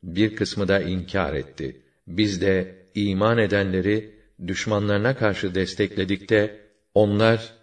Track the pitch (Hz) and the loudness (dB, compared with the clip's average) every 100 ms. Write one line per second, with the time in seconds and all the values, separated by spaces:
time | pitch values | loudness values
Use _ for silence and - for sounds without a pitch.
0 | 90 85 107 107 101 - 98 98 87 92 | -10 0 0 0 -4 -2 0 0 0 -4
1 | 90 95 80 73 - - 71 64 _ _ | -4 -2 -2 -2 -8 -8 -10 -10 _ _
2 | - 87 107 95 98 95 92 92 _ - | -12 0 0 2 0 0 -2 -10 _ -4
3 | 104 95 107 117 104 101 98 92 92 107 | -2 2 2 2 2 2 0 0 0 -2
4 | 107 - _ _ 90 95 - 104 101 101 | -4 -18 _ _ -8 -6 -2 -2 0 0
5 | 110 131 113 95 98 92 90 - 104 101 | 0 0 0 0 -4 -2 -2 -2 -2 -2
6 | 95 101 98 110 104 104 104 _ _ - | -2 -4 2 2 2 -4 -20 _ _ 2
7 | 107 101 113 113 113 - | 2 4 4 2 -2 -18